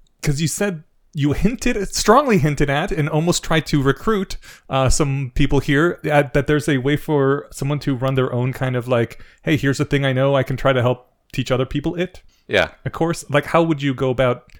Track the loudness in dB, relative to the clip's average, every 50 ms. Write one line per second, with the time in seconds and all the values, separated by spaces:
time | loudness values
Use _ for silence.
0 | _ _ _ _ -4 -2 -2 0 -2 -2 -2 -2 -2 -2 -4 -6 -10 _ _ _
1 | _ _ -4 -2 0 0 2 2 2 0 0 0 -2 -2 -2 -2 -4 -6 -6 0
2 | 2 4 4 4 4 4 2 2 2 2 0 0 0 0 0 -2 -2 -2 -2 -2
3 | -2 -2 0 0 0 0 -2 -2 -2 -2 -2 -2 0 0 0 0 2 2 0 0
4 | 0 0 0 0 -2 -4 -8 -12 -14 -16 -20 -20 _ -4 -2 0 2 4 4 2
5 | 2 0 -2 -2 -4 -4 0 2 2 4 4 2 2 2 2 2 2 2 0 -2
6 | -2 0 2 2 2 2 0 0 0 2 0 0 2 0 0 0 0 0 -2 -2
7 | -2 -2 0 2 2 2 0 0 -4 -8 -10 -8 -4 -4 -4 -4 -2 -4 -4 -2
8 | -2 -2 0 0 0 0 0 -2 -2 -2 -4 -4 -4 -4 -2 -4 -2 0 0 0
9 | 0 0 -4 -10 -20 -20 -20 _ -4 -2 0 0 2 0 0 0 -2 0 0 0
10 | 0 0 0 0 2 2 2 0 0 -2 -2 -2 0 2 2 2 2 0 0 -2
11 | -6 _ _ _ _ _ -8 -6 -4 -2 0 -2 -2 -2 -4 -4 -4 -4 -4 -4
12 | -4 -6 -8 -14 -20 -20 _ _ _ -2 0 2 2 0 -2 -8 -12 -8 -4 -2
13 | -2 -2 -2 -4 -4 -2 -2 -2 0 0 2 2 2 2 0 -2 -2 -4 -2 -2
14 | -2 -2 0 0 0 0 0 -2 -6 _ -20 -20